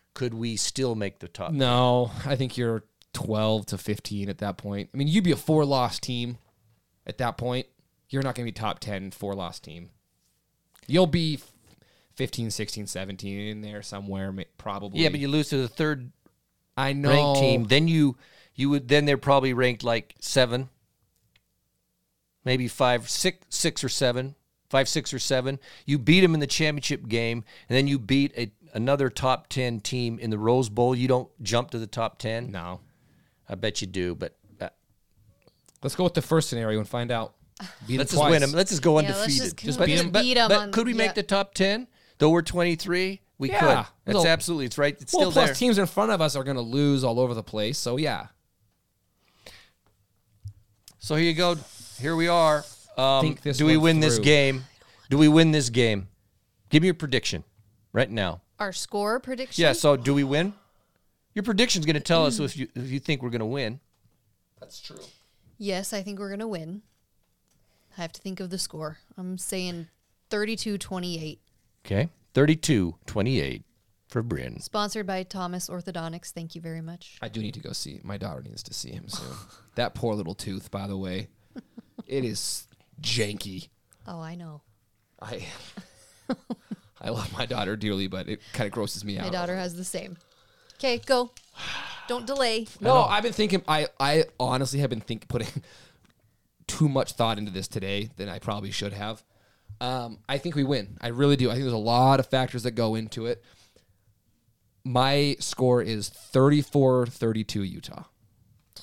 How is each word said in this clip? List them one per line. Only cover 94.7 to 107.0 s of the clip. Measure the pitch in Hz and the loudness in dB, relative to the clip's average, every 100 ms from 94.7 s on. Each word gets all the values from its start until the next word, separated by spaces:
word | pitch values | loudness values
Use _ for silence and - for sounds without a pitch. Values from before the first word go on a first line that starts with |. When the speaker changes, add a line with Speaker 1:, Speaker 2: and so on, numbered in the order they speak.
| 139 | 0
Speaker 2:
have | 139 | 0
been | 113 | -2
think-, | - 110 - | -6 -10 -4
putting | 120 - - - - - _ _ | -6 -4 -8 -12 -20 -20 _ _
<laughs> | _ _ _ _ _ - | _ _ _ _ _ -8
too | - 151 | 0 2
much | 135 - | 2 -2
thought | - 113 104 | 0 0 -2
into | 104 | -6
this | 92 - | -8 -6
today | 107 95 101 107 - | -6 -4 -4 -6 -10
than | 101 | -10
I | 90 | -8
probably | - 104 98 | -6 -6 -6
should | - 101 | -6 -6
have. | 101 104 113 _ _ _ _ - 107 | -6 -10 -12 _ _ _ _ -20 -10
Um, | 123 127 120 107 - | -6 -6 -8 -12 -6
I | 143 | -4
think | 175 147 | -2 -2
we | |
win. | 135 131 98 78 | 0 0 -4 -10
I | 117 | -6
really | 120 143 139 | 2 4 4
do. | 123 | 2
I | |
think | 127 | 0
there's | 131 | -2
a | 110 | -2
lot | 110 120 131 135 | 2 6 6 6
of | 123 | 4
factors | 135 123 123 | 0 -2 -4
that | 120 | -4
go | 113 113 110 | -2 0 -2
into | 110 117 117 | -6 -8 -6
it. | 113 _ _ _ _ _ _ _ _ _ _ _ _ _ _ | -6 _ _ _ _ _ _ _ _ _ _ _ _ _ _
My | 131 123 131 143 143 135 | -2 2 4 4 2 0
score | - - 127 123 | -6 0 2 2
is | 113 107 98 | 0 -4 -6
thirty-four | - - 131 139 147 139 143 131 127 | -12 -2 4 6 4 2 4 4 4